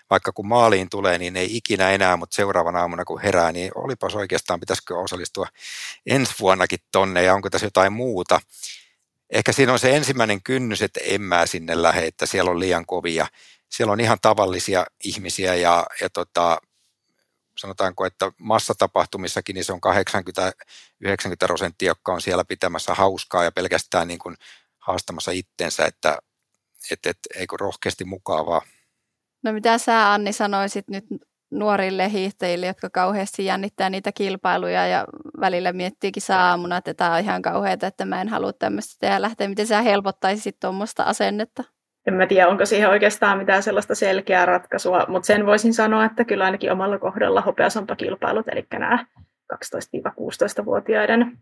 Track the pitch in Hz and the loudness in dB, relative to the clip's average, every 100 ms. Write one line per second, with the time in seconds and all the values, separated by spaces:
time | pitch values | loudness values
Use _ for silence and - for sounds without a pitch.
0 | _ 95 - - 101 120 117 98 92 101 | _ 0 0 -6 0 4 6 4 0 -2
1 | 98 87 87 92 92 113 - 98 95 98 | 0 0 -2 -4 -4 -4 -4 0 2 4
2 | 92 87 85 - 101 90 85 87 87 85 | 4 2 -2 -2 0 0 0 0 -2 -4
3 | 90 80 104 92 85 85 92 - - 127 | -8 -4 0 2 2 0 -6 -8 -8 -6
4 | 92 104 98 90 - 87 82 92 - 87 | -6 -6 -4 -4 -2 -6 -2 -6 -4 -6
5 | 95 90 87 - 92 - - - - - | -6 -8 -10 -8 -10 -10 -16 -14 -14 -14
6 | - 135 123 - 98 95 90 87 - 98 | -2 0 0 0 2 4 4 0 0 2
7 | 98 90 92 95 95 92 104 98 95 107 | 2 4 4 4 2 -2 0 2 2 2
8 | 127 98 90 92 - - - - _ _ | -4 -4 2 2 0 -12 -16 -16 _ _
9 | _ _ _ 110 120 123 127 123 127 143 | _ _ _ -2 0 4 4 4 4 4
10 | 135 131 110 101 - 131 123 98 101 - | 2 0 0 0 -2 -2 -2 -2 -4 -4
11 | - 98 101 87 82 87 82 82 82 80 | -2 -2 2 2 2 0 -4 2 4 4
12 | 82 - 85 95 90 87 92 85 87 90 | -2 -4 -4 0 0 0 0 -2 -2 -6
13 | 85 82 76 - - _ _ - 110 104 | -4 -2 -4 -6 -20 _ _ -4 0 2
14 | 113 117 110 107 98 92 - 92 85 - | 2 4 4 4 2 0 0 0 0 -6
15 | 101 87 92 - 92 90 87 85 82 - | -10 -8 -8 -4 0 2 4 4 2 -4
16 | 92 - 87 - 85 80 - _ _ _ | -6 -4 -4 0 2 0 -2 _ _ _
17 | _ _ _ _ _ - 98 92 95 90 | _ _ _ _ _ -16 -14 -4 -4 -2
18 | 92 - 95 - 107 110 - 92 95 98 | -4 -2 -6 -4 0 0 0 0 0 2
19 | 87 98 90 - - 92 87 92 95 95 | 0 -4 -6 -6 -6 -8 -6 -4 2 2
20 | 95 104 92 90 92 - - - - _ | 2 -2 -4 -2 -4 -4 -16 -20 -20 _
21 | 98 98 98 90 92 85 92 - 92 82 | -4 -4 -4 -2 -2 0 -4 -2 -2 -2
22 | - 87 90 90 87 90 90 82 - 90 | -2 -4 -2 -2 -2 -2 -4 -4 -4 2
23 | 98 95 - 92 85 90 90 87 - 92 | 2 2 -2 0 0 0 -2 -2 0 -2
24 | 85 85 90 82 - - _ _ - 90 | -2 -6 -14 -18 -20 -20 _ _ -6 -6
25 | - 85 - 90 - - 85 - 80 - | -6 -10 -6 -6 -8 -8 -6 -2 -2 0
26 | 85 73 - _ _ _ _ _ - 90 | -2 -2 -6 _ _ _ _ _ -10 -6
27 | 87 85 - - 92 95 98 - 101 - | -6 -6 -10 -12 -10 -6 -8 -6 -6 -6
28 | 90 95 - 80 80 82 - _ _ _ | -10 -12 -4 -4 0 -2 -4 _ _ _
29 | _ _ _ _ 226 214 226 226 - 226 | _ _ _ _ -6 0 2 2 4 4
30 | 208 208 202 202 208 196 196 202 - 196 | 4 4 0 -2 -2 0 -2 -4 -8 -12
31 | 208 - - _ _ - 208 202 190 190 | -10 -14 -14 _ _ -4 0 0 0 0
32 | 190 208 190 - 180 175 180 190 185 185 | -2 0 -4 -4 -4 -2 -4 -6 -6 0
33 | 185 208 196 - 190 190 196 - 190 190 | 0 0 -4 -4 -4 -2 -6 -4 -2 -2
34 | 196 - 196 190 185 180 180 180 180 185 | -6 -4 -4 -2 -2 0 0 0 0 0
35 | - - - - 190 175 185 185 180 - | -2 -10 -18 -4 -2 0 -2 -2 -6 -4
36 | 202 190 - 190 180 175 175 180 - 165 | -6 -6 -2 2 4 2 -2 -6 -6 -2
37 | 175 165 208 185 - 175 202 185 190 - | 0 2 0 -2 -2 -2 -2 -2 -4 -6
38 | 190 185 196 226 196 202 208 202 220 - | -6 -4 -4 -4 -4 -4 -4 -4 -8 -4
39 | - 196 202 233 202 196 214 214 233 202 | 0 0 -2 -4 -4 -2 0 2 4 2
40 | 196 - 190 208 208 - 190 190 214 - | 0 -2 -2 -2 -6 -6 -6 -6 -6 -2
41 | - 214 196 208 220 - - _ _ _ | -2 0 0 -2 -6 -8 -14 _ _ _
42 | - 185 185 190 175 190 196 208 208 202 | -2 2 4 6 6 6 2 4 4 6
43 | 208 208 208 196 196 190 202 202 - 208 | 4 4 2 2 2 2 2 -2 -2 0
44 | 202 190 196 180 180 180 - - 175 180 | 2 0 2 2 4 2 0 -4 0 2
45 | - 185 180 208 202 208 226 233 214 220 | 2 -2 2 2 4 4 4 2 2 4
46 | 220 220 233 202 190 196 196 185 190 202 | 2 2 0 2 0 0 -2 0 0 -2
47 | 185 196 202 190 185 - 160 214 196 - | -4 -2 2 2 0 2 2 0 -4 -6
48 | 190 190 - 208 226 - - - - 240 | -6 -4 -2 -2 -4 -8 -8 -4 0 0
49 | 247 _ - _ _ - - - - - | -2 _ -20 _ _ -10 -8 -10 -8 -8
50 | - - - - 208 - 208 202 202 214 | -8 -8 -10 -2 -2 -2 -2 -4 0 0
51 | 208 226 240 - | 4 2 2 -2